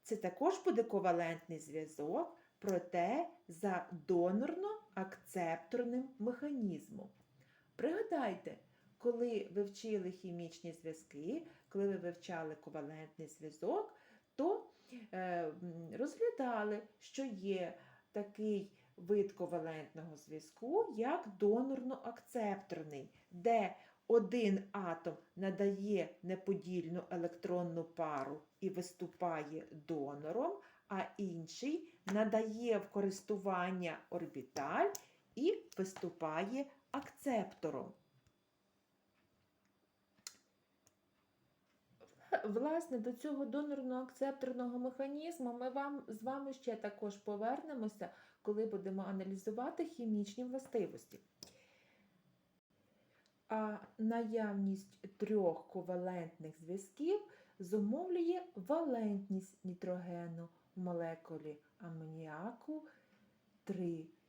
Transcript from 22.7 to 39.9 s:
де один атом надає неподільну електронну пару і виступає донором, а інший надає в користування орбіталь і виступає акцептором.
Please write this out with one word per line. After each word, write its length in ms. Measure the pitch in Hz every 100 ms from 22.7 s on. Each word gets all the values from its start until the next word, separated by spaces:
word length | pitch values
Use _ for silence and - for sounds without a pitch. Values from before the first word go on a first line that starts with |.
| 160 151 143 131 - _
де 460 | 175 196 233 190 - - - _
один 560 | 233 196 247 220 196 196
атом 440 | 208 185 165 175 156 - -
надає 800 | 196 190 202 196 202 202 160 -
неподільну 800 | 175 185 190 196 165 180 165 175 -
електронну 720 | 180 170 170 196 180 175 165
пару 560 | 165 - 160 147 135 151 - _
і 100 | 190
виступає 960 | 175 175 - 175 - 175 160 147 156 - 160 151
донором, 640 | 156 139 143 156 196 311 392 - - _
а 160 | 196 - -
інший 800 | 196 165 165 - 269 330 - - -
надає 720 | 202 214 220 220 214 240 214
в 120 | 208
користування 1080 | 202 202 190 - 208 196 185 180 185 175 156 -
орбіталь 800 | 175 160 139 131 - 139 202 381 - - _ _
і 280 | - 311 - - -
виступає 880 | 190 - 175 - 160 156 196 254 277 - _
акцептором. 1040 | 277 - - 285 233 185 - 160 135 - - _ _ _ _ _ _ _ _ _ _ _ _ _ _ _ _ _ _ _